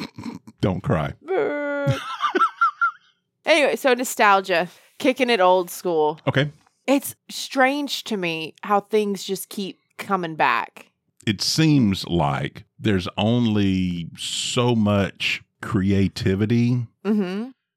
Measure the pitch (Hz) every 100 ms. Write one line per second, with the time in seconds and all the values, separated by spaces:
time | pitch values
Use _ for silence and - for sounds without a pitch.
0 | - - - - - - 104 87 - 90
1 | 73 - - 381 - 294 294 285 285 269
2 | - - 1077 - 1077 1077 1077 - 1077 -
3 | _ _ _ _ - 330 262 160 269 247
4 | 247 - 214 196 196 175 180 - _ -
5 | 254 254 247 233 185 185 180 - 185 165
6 | 151 156 - 139 147 - _ _ - 269
7 | - - - - - 262 262 285 285 -
8 | - 214 175 160 160 - 190 202 196 214
9 | 208 196 - 190 - - 190 - _ -
10 | - 196 170 156 143 117 - - - _
11 | _ _ - 101 - - 160 147 110 95
12 | - 85 73 67 71 - - - 113 98
13 | 95 - 107 120 117 104 98 95 92 87
14 | 80 - - - - - 120 117 104 104
15 | 92 - - - _ - - 104 95 98
16 | 95 - 95 95 107 120 120 123 117 _
17 | 196 214 185 190 240 - _